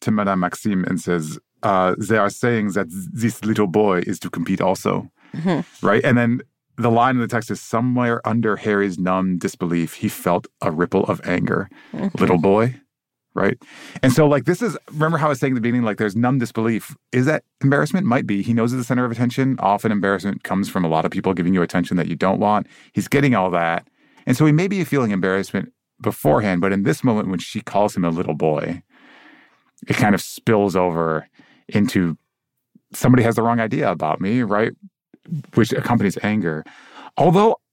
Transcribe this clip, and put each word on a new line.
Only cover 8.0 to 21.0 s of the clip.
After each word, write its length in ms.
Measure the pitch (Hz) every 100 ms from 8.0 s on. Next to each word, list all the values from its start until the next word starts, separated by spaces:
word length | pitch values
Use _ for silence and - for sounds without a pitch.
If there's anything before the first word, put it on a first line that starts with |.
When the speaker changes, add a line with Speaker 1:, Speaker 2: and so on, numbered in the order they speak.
| 120 117 113
Speaker 1:
under 300 | 113 110 98
Harry's 420 | 110 101 101 87
numb 380 | 92 92 92 87
disbelief, 560 | 92 - 87 85 80
he 140 | - 107
felt 380 | - 92 87 - _
a 80 | -
ripple 340 | 78 107 95
of 160 | - -
anger." 440 | - - 101 - 98 - -
Speaker 2:
Mm-hmm. 240 | - 196 -
Speaker 1:
Little 220 | 95 87
boy, 380 | 95 101 117 123 _ _ _ _ _
right? 240 | - 98 123 - - - -
And 80 | 131
so, 160 | 127 151
like, 160 | 143
this 180 | 127 180
is, 160 | 233 135 -
remember 260 | 151 156 165
how 80 | 151
I 40 |
was 100 | 135
saying 140 | 139
at 20 | 131
the 40 |
beginning, 220 | 117 123
like, 140 | 117 98
there's 160 | 107
numb 240 | 98 123 135
disbelief. 560 | 117 - 113 110 - - _
Is 160 | 127 131
that 160 | 156 - _
embarrassment? 460 | 139 143 151 185 117
Might 180 | 127 98
be. 120 | 101
He 120 | 98
knows 180 | 117 117
it's 60 | 127
the 20 |
center 200 | 117 123
of 60 | 123
attention. 460 | 117 123 120 135 131
Often 320 | 95 104 110
embarrassment 540 | 104 98 98 98 -
comes 240 | - 95 95
from 160 | 98
a 40 | 82
lot 160 | 80